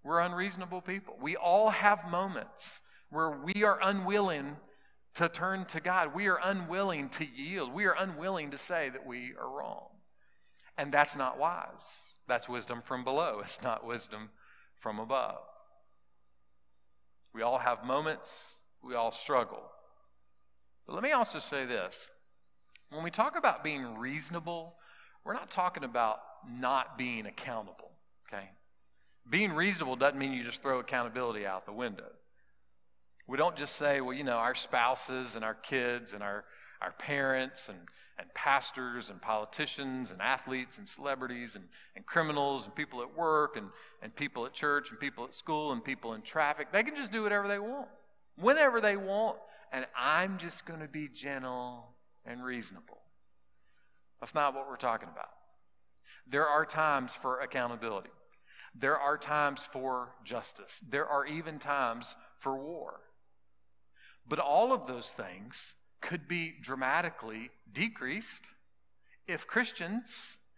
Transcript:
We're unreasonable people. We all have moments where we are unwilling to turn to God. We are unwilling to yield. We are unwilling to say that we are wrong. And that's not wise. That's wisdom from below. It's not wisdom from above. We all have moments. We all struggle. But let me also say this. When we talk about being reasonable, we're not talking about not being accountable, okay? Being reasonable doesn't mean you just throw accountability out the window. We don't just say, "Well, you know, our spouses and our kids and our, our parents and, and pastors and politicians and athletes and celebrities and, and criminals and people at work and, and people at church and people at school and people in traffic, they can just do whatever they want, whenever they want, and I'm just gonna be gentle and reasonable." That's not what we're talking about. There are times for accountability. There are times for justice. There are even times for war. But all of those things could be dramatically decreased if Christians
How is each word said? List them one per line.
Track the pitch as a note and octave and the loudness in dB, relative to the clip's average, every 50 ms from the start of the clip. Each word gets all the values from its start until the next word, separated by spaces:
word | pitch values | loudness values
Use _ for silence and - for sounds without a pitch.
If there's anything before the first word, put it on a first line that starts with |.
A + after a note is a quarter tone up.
| - | -2
We're | C#3 D#3+ E3+ | 4 4 4
unreasonable | E3+ F3+ F3 F3 F#3 G3+ F3+ F3+ F#3 F3 F3+ F3+ | 4 4 2 0 -2 -2 -2 -4 -8 -6 -6 -8
people. | - - F#3 G3 G3 - - A2 | -4 -4 -6 -6 -6 -10 -12 -6
We | B2+ D3+ E3+ | -4 -2 -2
all | - - F3 F3 G3+ A3 A3 | 2 4 6 8 8 8 8
have | G#3 - G3 G#3 G#3 F#3+ E3 F3 | 6 8 8 8 8 6 2 -2
moments | F3 F3+ F#3+ G3 F3+ B2 - - - - - - - - - - - - - - | 0 0 0 0 -2 -4 -6 -8 -10 -10 -8 -8 -8 -10 -12 -20 -20 -20 -20 -6
where | C#3+ D3+ D#3+ D#3+ | 0 2 2 2
we | D3 C#3 C#3 E3 G3 G3+ G#3+ | 2 -2 -4 -2 2 6 6
are | G#3 G3 - F3 | 6 6 6 4
unwilling | F#3+ G3+ G3 F#3 F#3 G3+ G#3 G3+ F#3+ E3 C#3+ C#3 C#3+ D3 - - - - - - - - - - - - | 4 4 2 2 2 4 4 4 4 2 0 -2 -4 -8 -10 -14 -20 -20 -20 -20 -20 -20 -20 -20 -12 2
to | - E3+ E3 | 2 2 2
turn | E3+ - E3+ F#3 F#3+ F#3+ F#3 | 2 0 0 0 0 -2 -4
to | - - D#3+ | -4 -6 -4
God. | D#3 F3+ F#3 F#3 E3+ D3+ C#3 | 0 2 4 4 4 2 0
We | F3+ G3+ | 2 4
are | G3 F3+ C#3+ E3+ | 4 4 4 4
unwilling | F#3 G3+ F#3+ F3 D#3 E3+ F#3+ G3+ G3 E3+ D3+ C#3 C3 | 2 0 0 -2 -2 0 0 2 2 0 -2 -2 -4
to | - - D#3+ | -4 -4 -4
yield. | C#3+ A#2+ B2+ C#3 D#3+ F#3+ F#3+ D3 B2 | -6 -6 -8 -6 -4 -2 -2 -2 -4
We | B2+ F3+ G#3 | -2 2 4
are | F#3+ E3 D#3 | 4 4 4
unwilling | F#3+ F#3+ E3 D3 E3 F#3+ G3 F3 D3+ C#3+ | 2 -2 -2 -4 -2 -2 -2 -2 -2 -4
to | C#3 | -6
say | C3+ - - F3+ E3 D3+ C3+ | -8 -4 -2 0 0 0 -2
that | B2 C3 - | -4 -8 -10
we | C3 B2 B2 B2 B2+ - - | -8 -8 -8 -8 -10 -8 -8
are | - | -8
wrong. | B2+ C3+ C#3+ C#3+ - - - - - - - - - - - - - - - - - - - - - - | -6 -6 -6 -6 -6 -8 -10 -12 -16 -20 -20 -20 -20 -20 -20 -20 -20 -20 -20 -20 -20 -20 -20 -20 -12 -6
And | - C#3+ C#3+ | -6 -4 2
that's | C#3 C#3+ D3 C#3+ - | 4 4 4 4 2
not | C#3+ C3+ B2+ B2+ | -2 -2 -2 0
wise. | C3 C#3+ E3 F3 E3+ - - - - - - - - - - - - _ | 0 0 0 0 -2 -8 -10 -12 -14 -14 -14 -14 -14 -16 -18 -20 -20 _
That's | - B2 A#2 - A#2+ | 0 0 0 0 -2
wisdom | B2 A#2+ A2+ - B2 A#2 | -4 -4 -4 -4 -6 -8
from | A2+ - C3 B2+ B2+ | -4 -6 -6 -4 -2
below. | B2+ C3+ D3 E3+ D#3+ A2 G#2 G2+ | 0 2 2 2 2 0 -2 -4
It's | - - - | -6 -6 -4
not | - B2+ A2+ A2 A#2 | -2 -2 -2 -2 -4
wisdom | A2+ A#2+ A#2 G#2 - - G#2+ G#2+ G#2+ - - - - - - - - - _ | -6 -6 -6 -6 -8 -10 -10 -12 -12 -16 -20 -20 -20 -20 -20 -20 -20 -20 _
from | - A#2+ G#2+ | -6 -4 -4
above. | G#2 A2+ A2+ C3+ C3 A#2+ G#2 - - - - - - - - - - - - - - - - - _ - - - - - - - - - - - - - - - - - - - - - - | -4 -2 0 0 2 2 0 -4 -8 -12 -16 -20 -20 -20 -20 -20 -20 -20 -20 -20 -20 -20 -20 -20 _ -20 -20 -20 -20 -20 -20 -20 -20 -20 -20 -20 -20 -20 -20 -20 -20 -20 -20 -20 -20 -20 -16
We | - A2+ A2+ | -6 -2 0
all | A#2+ B2+ B2+ | 2 2 2
have | - B2 A#2+ A2+ A#2 | 2 2 2 2 0
moments. | B2 C3 C#3+ D#3 D#3 D#3 - - - - - - - - - - - - - | 0 0 2 2 0 -2 -4 -6 -8 -8 -8 -10 -12 -14 -16 -18 -20 -20 -20
We | - B2+ B2 | -12 -4 -2
all | A#2+ A#2 A2+ | 0 0 0
struggle. | A2 - - - C#3+ B2+ A#2 - - - - - - - - - - - - - - - - - - - - - - - - - - - - | -2 -4 -2 4 4 4 4 2 -4 -12 -14 -16 -20 -20 -20 -20 -20 -20 -20 -20 -20 -20 -20 -20 -20 -20 -20 -20 -20 -20 -20 -20 -20 -20 -12
But | - - | -6 -4
let | F3 A3 | -2 2
me | C#4+ | 4
also | D4+ B3+ A3+ - - | 4 4 4 2 0
say | D#3 - - D3 C#3 C3 | -4 -4 -2 -2 -2 0
this. | B2 B2 G#2+ F2+ F#2 - - - - - - - - - - - - - - _ _ - - _ - | 0 0 -2 -2 -2 -6 -8 -10 -10 -14 -20 -20 -20 -20 -20 -20 -20 -20 -20 _ _ -20 -20 _ -12
When | D3 D#3 E3 | -8 -6 -6
we | E3+ | -4
talk | E3 - A3+ D4 D4 | 2 2 2 2 2
about | F4 D#4+ B3+ E3 - C#3+ | 4 4 4 4 4 0
being | D#3 D3+ C#3 C3 A#2+ A2+ | -2 -2 -2 -4 -6 -6
reasonable, | A2 A#2+ B2+ C#3 D#3 D3+ - E3+ E3+ D#3+ E3+ E3+ E3 D#3+ E3+ - - - - - - - - - - - | -6 -6 -4 -4 -4 -6 -6 -6 -6 -6 -4 -6 -6 -8 -10 -16 -20 -20 -20 -20 -20 -20 -20 -20 -14 -8
we're | - G3 | -6 -6
not | - - - | -6 -6 -4
talking | - - F3+ F3+ F3+ E3 C#3+ | 0 2 2 2 2 -2 -6
about | B2+ A#2 B2 A#2 A2 G#2+ - - - - - - B2+ | 0 4 4 4 4 4 0 -6 -16 -18 -16 -14 -12
not | A#2+ B2 B2+ B2 C#3 C3+ B2+ - - | -6 0 2 4 4 4 4 2 -2
being | - B2+ B2 A#2+ A2+ G#2+ | -4 -2 -2 -2 -4 -4
accountable, | G2+ - - - C3+ A#2+ A2+ G#2 G2 - - - - - - _ - - - - | -6 -8 -8 -6 -4 -4 -4 -6 -8 -14 -18 -20 -20 -20 -20 _ -20 -20 -20 -16
okay? | - A2 G2+ G2 G2 G2 - - - - _ - - - - - - - _ _ A#2 | -10 -10 -10 -10 -10 -18 -20 -20 -20 -20 _ -20 -20 -20 -20 -20 -20 -20 _ _ 2
Being | B2 F#3 G#3+ G3+ D#3+ | 4 4 4 4 4
reasonable | D3+ F3 G3+ G3 E3+ D#3 C3 B2+ | 4 4 4 4 2 0 -2 2
doesn't | B2 C3+ C#3+ C#3 | 6 6 6 6
mean | C#3 C3+ C#3 C3+ | 4 -2 0 0
you | B2 A#2+ | -2 -4
just | A#2+ A#2 - - | -6 -8 -4 0
throw | C#3 C3 B2+ | 0 0 0
accountability | A#2 - C3+ B2+ A#2+ A#2 A2 B2+ B2+ A#2+ A2 G#2+ G2+ | 0 0 0 0 0 0 -2 -2 -2 -2 -2 -2 -4
out | G2 F#2+ F#2+ - | -4 -4 -4 -6
the | - | -8
window. | G#2 A2+ B2 A#2 G2+ F#2 - - - - - - - - - - - - - - - - - _ - _ - - - - - | -6 -4 -4 -4 -6 -8 -14 -16 -18 -20 -20 -20 -20 -20 -20 -20 -20 -20 -20 -20 -20 -20 -20 _ -20 _ -20 -20 -20 -20 -10
We | - B2+ | -4 2
don't | C3+ D3+ F3 E3 | 4 4 4 4
just | - C#3+ C#3+ - | 0 -4 -4 -2
say, | - D3+ D3 C#3+ C#3 | 0 4 4 4 4
"Well, | C3 B2+ B2+ | 2 0 -2
you | C3+ D3 | -2 0
know, | C3 A#2+ | 2 2
our | A#2 A2+ A#2+ B2+ | 4 4 2 2
spouses | - - - - B2+ A#2 B2 C3 - - - C3 B2+ B2+ A#2+ A2 | 0 -2 2 4 6 6 6 4 2 -2 -4 -4 -4 -4 -4 -4
and | A2+ A2 | -4 -4
our | A2 A2 | -4 -4
kids | - - - C3+ C3 B2 B2 A#2+ B2 A#2 A2 - | -4 -6 -2 0 2 2 2 0 -2 -4 -8 -8
and | G#2 G2+ | -6 -4
our, | G2+ G2+ G#2+ - - - - - - - - | -4 -4 -6 -8 -12 -20 -20 -20 -20 -10 -8
our | - F#2 - | -8 -8 -6
parents | - - - D3 C#3+ C3+ C3+ C3 C3 C3 C3 - - - - | -8 -4 -2 0 2 2 2 2 2 0 -2 -4 -8 -8 -8
and, | G2 F2+ E2+ - - - - - - | -10 -14 -16 -20 -20 -20 -20 -18 -14
and | - F2+ - - | -14 -14 -10 -8
pastors | - - D3 C#3 C3+ C3 - - C3 B2+ B2 A#2+ B2 A2 - | -2 4 4 4 4 4 0 -6 -4 -6 -4 -4 -6 -8 -8
and | G2+ F#2 | -12 -8
politicians | - - A2 G#2+ G#2+ G#2+ - - D3+ - - - C#3 C3+ C3 C3 B2+ G#2 | -2 0 0 0 0 -4 -4 -4 -4 -4 -2 -6 -4 -4 -4 -4 -6 -6
and | F#2 F#2 | -6 -2
athletes | G2 A#2+ C3+ C3 - C3 C3 C3 B2+ B2 - - | 2 2 2 0 0 -4 -4 -4 -4 -6 -10 -14
and | G#2 - | -12 -14
celebrities | - - C#3+ C#3 C#3 C3 B2+ B2+ B2 A#2+ A#2+ A#2 - | -12 -6 -4 -4 -2 -2 -4 -8 -6 -8 -8 -10 -10
and, | G2+ F2+ - - - - - - | -12 -14 -18 -20 -20 -20 -20 -20
and | G2 G#2+ | -18 -14
criminals | - - E3+ D#3+ D#3 D3+ D3 C#3 C#3 C#3 C#3+ D#3+ | 0 2 2 2 4 2 2 2 2 0 -2 -4
and | G3+ - | -6 -6
people | - D3+ C#3 - B2 | -6 -6 -6 -4 -8
at | A#2+ A#2+ A2 | -8 -6 -4
work | - E3+ D#3+ D#3 D3+ D3+ C#3+ - | 0 2 4 6 6 4 2 0
and, | A2+ G#2 F#2+ - - - - - - | -6 -10 -10 -14 -18 -20 -20 -18 -14
and | - A2 - | -16 -14 -6
people | - D3 C#3 - B2 A#2 | -6 -6 -4 -4 -4 -6
at | C3 - | -6 -4
church | - - D3 C#3+ C#3+ C#3+ - | -2 0 2 2 2 0 -4
and | - - | -10 -6
people | D3 C#3+ C3+ - A#2+ | -6 -6 -6 -6 -10
at | C3 - | -10 -10
school | - - - D#3 D3+ D3+ D3 | -10 -4 -2 -2 0 0 0
and | C3+ A#2 A2+ | -2 -2 -2
people | - C3+ - - A#2 A2+ | -6 -6 -6 -6 -8 -8
in | A2 A2 | -8 -10
traffic, | - - D#3+ D3+ C#3+ D3+ D3 D3 - - | -6 0 2 2 2 2 0 -4 0 2
they | G3+ A3+ | 2 2
can | C#4+ D4+ | 2 -2
just | D4 C#4 G#3 | -4 -6 -2
do | G#3 A3+ | -2 0
whatever | G#3+ G#3 G3+ G3+ G3+ | 2 4 2 4 2
they | G3+ G3+ G3+ | 2 0 -2
want, | G3+ A3 B3+ C#4+ C4+ - - - - - - _ _ _ _ | -2 -6 -6 -8 -8 -10 -14 -20 -20 -20 -20 _ _ _ _
whenever | - F3 A#3 C#4 D#4+ D4+ C#4 A#3+ A#3 | 2 6 6 8 8 8 8 8 6
they | G#3+ G#3 G3+ | 6 6 4
want, | G3+ G3 F#3+ G3 G#3 A3 A3 - - - - - - - - | 4 0 0 2 2 2 2 0 -4 -10 -18 -20 -20 -14 -6
and | C3+ C3 C3 - - | -4 -4 -4 -4 -4
I'm | B2+ B2 C#3 D#3 E3 F#3 G3 G3 | 0 4 6 6 6 4 2 0
just | F3+ E3 E3+ D#3+ - - | -4 -6 -8 -8 -10 -10
gonna | - E3 D#3+ D#3 D3 | -10 -10 -8 -10 -8
be | - D3+ D3+ | -6 -8 -8
gentle | C#3+ B2 G#2 A#2+ C#3+ C#3 C3+ B2+ B2+ B2+ B2+ B2 B2 B2 A#2+ A#2 A#2+ - - - - - - _ | -8 -10 -8 -6 -4 -4 -4 -4 -4 -4 -4 -6 -6 -8 -12 -16 -20 -20 -20 -20 -20 -20 -18 _
and | A#2+ A#2+ B2 B2 | -12 -10 -8 -6
reasonable." | B2+ B2 A#2+ G#2+ - G2 F2 D#2 - - - - - - - - - - - - - - - - - - - - _ _ - _ _ _ _ | -6 -6 -6 -8 -10 -12 -14 -20 -20 -20 -20 -20 -20 -20 -20 -20 -20 -20 -20 -20 -20 -20 -20 -20 -20 -20 -20 -20 _ _ -20 _ _ _ _
That's | A#2 - - | -10 -2 2
not | D#3 D3 C#3+ C3 | 2 2 2 2
what | C3+ C3+ | -2 -8
we're | C#3 C3 | -8 -8
talking | A#2+ - B2 A2+ A2 A2+ - | -2 0 0 0 0 -2 -8
about. | - - G1+ - - - - - - - - - - - - - - - _ - - - - | -10 -12 -12 -12 -14 -20 -20 -20 -20 -20 -20 -20 -20 -20 -20 -20 -20 -20 _ -20 -20 -20 -10
There | - B2+ C#3+ D#3 | -2 2 2 4
are | D3+ D3 D3+ D#3 | 4 4 4 4
times | D3+ - D#3 D#3 D#3 D3 C3+ B2+ A#2+ - | 2 2 2 4 4 4 4 2 -2 -8
for | - - C3 B2+ B2+ | -4 -2 -2 -2 -2
accountability. | C#3 B2 - C3+ B2 A#2+ A#2+ A2+ A2+ A2+ G#2+ G2 - - - - - - - - _ - - - - - - | -4 -2 0 0 0 0 -2 -4 -4 -4 -4 -4 -6 -8 -20 -20 -20 -20 -20 -20 _ -20 -20 -20 -20 -18 -8
There | A#2+ C3+ C3+ D3+ | 0 2 2 2
are | C#3+ C#3 C#3+ D3+ | 4 4 2 2
times | D3 - - D3+ D3+ D3 C#3+ C#3 C3+ - | 0 0 0 2 4 4 2 2 -2 -8
for | - - C3+ C3 C3 B2+ B2+ B2 A#2+ - - A2+ | -8 -6 -4 -2 0 0 -2 -2 -6 -12 -18 -12
justice. | G#2 A#2 A#2 - - - - G2+ - - - - C3 | -6 -6 -6 -6 -6 -10 -10 -12 -10 -10 -12 -8 -2
There | B2+ C#3 D#3 | 0 0 0
are | - D3 C#3 C#3 | 2 2 0 2
even | C#3+ D3+ D#3+ E3 D#3+ D#3 C#3+ | 0 -4 -6 -6 -6 -10 -8
times | B2+ C#3+ C#3+ C#3+ C3 A#2+ A#2 A#2+ A#2+ - - - - - - | -2 0 0 2 2 0 0 -2 -6 -10 -10 -12 -16 -20 -20
for | - - C#3 C3+ | -4 -2 -2 -2
war. | C3+ C#3 D3+ F3 D#3+ - - - - - - - - - - - - - - - - - - - - - - - - - - - - - | -2 -4 -8 -8 -8 -8 -10 -10 -14 -18 -20 -20 -20 -20 -20 -20 -20 -20 -20 -20 -20 -20 -20 -20 -20 -20 -20 -20 -20 -20 -20 -20 -20 -6
But | A#2+ C3 | -4 -2
all | - - C#3+ C#3+ F3 A3 B3+ | 0 2 4 6 6 6 6
of | C4 A3+ - | 4 0 0
those | - B2+ A#2+ A#2 - | -6 -8 -6 -6 -8
things | - - G#2+ F#2 F2+ F#2 G#2 A#2+ A#2+ - - - - - - - - - | -8 -8 -8 -10 -10 -12 -14 -12 -10 -10 -10 -10 -12 -16 -20 -20 -16 -10
could | - - E3+ E3+ C#3+ | -8 -6 -6 -6 -4
be | - F3 E3+ E3 D#3+ - - | -4 -2 -2 -2 -4 -6 -10
dramatically | A2+ B2 C3+ C3 C3 B2+ C#3 E3 F3 E3 E3 - A#2+ A2+ A2 A2 A#2 B2+ - - - A2+ | -8 -6 -2 0 2 4 4 4 2 0 -4 -6 -10 -8 -8 -8 -10 -12 -14 -20 -20 -10
decreased | G2+ C3+ - A3+ A3 - B2 B2+ D3+ G#3 A3 - - - - - - - - - - - - _ - - - - - - - | -2 0 0 0 -2 -4 -4 -4 -4 -4 -6 -8 -12 -12 -16 -18 -20 -20 -20 -20 -20 -20 -20 _ -20 -20 -20 -20 -20 -18 -6
if | - - - - | -6 -6 -6 -4
Christians | - - A3+ B3 A3+ - - F3 E3+ G3+ A#3+ A#3+ - - - - - - - - - - | 0 2 2 2 2 -2 -6 -6 -4 -4 -4 -4 -4 -6 -6 -6 -8 -12 -16 -20 -20 -20